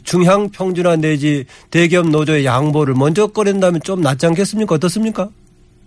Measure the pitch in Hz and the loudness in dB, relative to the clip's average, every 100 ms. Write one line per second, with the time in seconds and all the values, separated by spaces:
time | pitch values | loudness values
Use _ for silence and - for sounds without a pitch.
0 | - 175 180 202 208 - 190 175 180 165 | -2 0 4 2 0 -4 -6 -2 0 0
1 | 156 151 151 147 120 - - 170 170 175 | 0 0 0 -2 -4 -16 -4 0 2 2
2 | 170 151 151 156 135 120 151 151 143 127 | 2 2 2 0 0 0 0 0 0 2
3 | 147 165 208 214 202 196 185 170 165 190 | 0 2 0 0 -2 2 0 0 -4 -2
4 | 151 135 165 165 196 208 214 160 175 214 | -2 0 0 0 -2 -2 -2 0 -2 -2
5 | 220 208 190 - _ _ _ _ | -4 -4 -8 -10 _ _ _ _